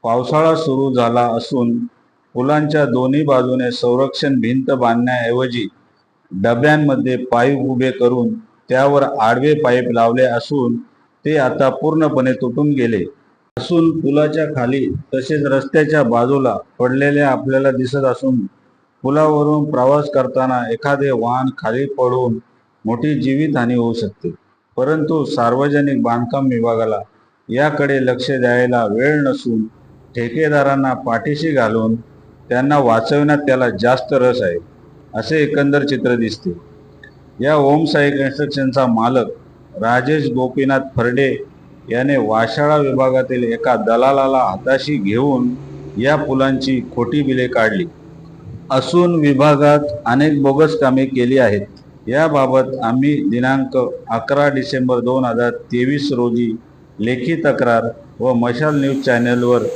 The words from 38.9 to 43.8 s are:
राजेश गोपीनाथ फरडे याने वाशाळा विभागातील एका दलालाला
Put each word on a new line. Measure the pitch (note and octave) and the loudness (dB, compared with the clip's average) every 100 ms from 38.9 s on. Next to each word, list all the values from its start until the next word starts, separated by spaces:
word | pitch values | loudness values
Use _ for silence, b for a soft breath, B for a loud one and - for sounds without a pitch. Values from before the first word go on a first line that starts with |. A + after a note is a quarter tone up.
| A2+ A#2 B2+ G#2+ - - - - - | 2 2 0 -2 -8 -20 -20 -18 -4
राजेश | A2+ B2 C3 D#3 C3+ | 0 0 0 -2 0
गोपीनाथ | B2+ B2+ C#3 C3+ C3+ C3+ B2 | -2 -2 -2 0 0 -2 -2
फरडे | A#2 B2+ C#3 - - - - - - | 0 2 0 -2 -10 -20 -20 -20 -6
याने | A#2 C3+ C3+ | -2 0 0
वाशाळा | G#2+ A2 A2+ - D3 D3+ | 2 0 0 0 0 2
विभागातील | C#3 B2+ C3 C3 B2 B2+ | 0 2 2 2 -2 -2
एका | A#2+ A2+ C3 | -2 -2 0
दलालाला | A#2 | 0